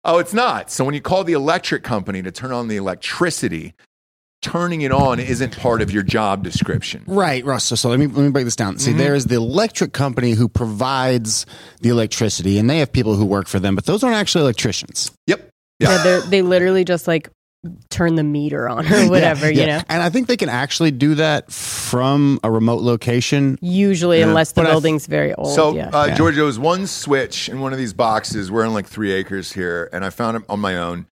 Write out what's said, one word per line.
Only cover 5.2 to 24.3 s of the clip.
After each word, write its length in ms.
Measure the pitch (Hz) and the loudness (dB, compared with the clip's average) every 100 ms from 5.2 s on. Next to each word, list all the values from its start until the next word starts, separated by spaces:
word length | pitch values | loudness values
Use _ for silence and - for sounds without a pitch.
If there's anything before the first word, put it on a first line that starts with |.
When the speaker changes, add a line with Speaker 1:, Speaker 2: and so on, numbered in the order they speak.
Speaker 1:
isn't 360 | 127 120 127 - | -2 -2 -4 -2
part 240 | 123 113 | -2 0
of 100 | 101 | 0
your 120 | 104 | 0
job 400 | 95 113 107 98 | 0 0 0 -2
description. 640 | 90 - - 80 - - - | -4 -4 -2 -4 -6 -12 -4
Speaker 2:
Right, 360 | 196 175 131 | 0 0 -2
Russ. 200 | 131 123 | -2 -2
So, 100 | - 113 | -2 -2
so 120 | 123 | 0
let 100 | 127 | 2
me, 80 | 147 | 0
let 160 | 123 | 2
me 80 | 143 | 2
break 140 | 135 | 2
this 120 | 123 - | -2 -2
down. 220 | 101 - | -4 -2
See, 120 | 135 | 0
Speaker 1:
Mm-hmm. 80 | 151 | 2
Speaker 2:
there 160 | 139 | 2
is 120 | 143 117 | 0 0
the 100 | 120 | 0
electric 560 | 113 156 220 - 170 | 0 0 -2 -2 -4
company 400 | - 139 120 123 | -2 -2 0 0
who 160 | 113 120 | 2 2
provides 1000 | - 117 104 127 135 131 123 110 110 - - - - | 0 -4 -2 -2 0 0 0 -2 -6 -8 -16 -20 -2
the 80 | 117 | 0
electricity, 680 | 120 110 - 110 - 95 101 | 2 0 -2 -2 0 0 2
and 100 | 113 | 2
they 100 | 160 | 2
have 120 | 143 | 0
people 220 | 123 110 104 | 0 2 2
who 80 | |
work 220 | 104 101 92 | 2 0 0
for 100 | 98 | -2
them, 140 | 98 | 0
but 120 | 98 - | 0 0
those 160 | 202 | 0
aren't 140 | 254 220 | 2 0
actually 260 | 202 180 | 0 2
electricians. 680 | 139 117 117 - - - - _ - | 2 0 -4 -4 -8 -8 -8 _ -2
Speaker 1:
Yep. 220 | 196 - _ _ _ | -2 -4 _ _ _
Speaker 3:
Yeah, 100 | - 185 | 2 4
Speaker 1:
Yeah. 60 | |
Speaker 3:
they're, 180 | 180 180 | 4 2
they 200 | 165 196 | 2 2
literally 420 | 180 180 180 190 | 4 4 4 2
just, 220 | 180 170 - | 2 0 0
like, 220 | 165 - _ _ _ 165 - _ | -2 -4 _ _ _ -18 -18 _
turn 240 | - 170 | 0 2
the 80 | 160 | 2
meter 420 | 151 147 147 143 120 | 0 0 -2 -2 -4
on 160 | 120 156 | -2 2
or 20 | |
Speaker 2:
<laughs> 80 | 208 | 4
Yeah, 120 | 214 | 6
Speaker 3:
whatever, 400 | 180 165 147 151 | 6 4 2 2
Speaker 2:
yeah. 80 | 151 | 2
Speaker 3:
you 60 | 156 | 2
know? 140 | 151 - | 0 -2
Speaker 2:
And 120 | 165 | -2
I 60 | 170 | 0
think 200 | 214 240 | 0 0
they 100 | 247 | 0
can 100 | 165 | 0
actually 420 | 120 139 - 165 | -2 -4 0 0
do 240 | 127 147 151 | 2 2 4
that 360 | 156 151 - | 2 0 -4
from 880 | - - - - 123 131 143 143 139 | -12 -10 -8 -2 0 2 4 4 2
a 80 | 113 | 2
remote 300 | 113 113 120 | 2 2 2
location. 800 | 120 117 - 123 - 143 139 131 | 2 0 0 0 2 2 2 0
Speaker 3:
Usually, 600 | 175 180 202 180 175 165 | -2 2 2 2 2 4
Speaker 1:
Yeah. 80 | |
Speaker 3:
unless 240 | 160 | 4